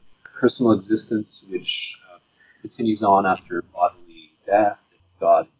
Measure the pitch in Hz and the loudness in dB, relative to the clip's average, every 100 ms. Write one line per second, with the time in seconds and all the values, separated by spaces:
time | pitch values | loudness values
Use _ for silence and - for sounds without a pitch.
0 | - _ - - 120 - 120 101 98 110 | -16 _ -20 -2 0 2 2 2 0 -4
1 | - 110 104 - 95 92 - - - - | -2 -6 -6 -14 -12 -10 -8 -10 -12 -16
2 | - - _ _ _ _ - - 113 104 | -20 -20 _ _ _ _ -18 -4 -4 0
3 | 104 98 95 92 - 87 - - 90 - | 2 2 2 -4 -6 -10 -10 -2 -2 -2
4 | 85 82 78 _ - 101 104 104 _ _ | -18 -20 -20 _ -2 2 2 -2 _ _
5 | _ _ 85 82 - | _ _ 2 2 2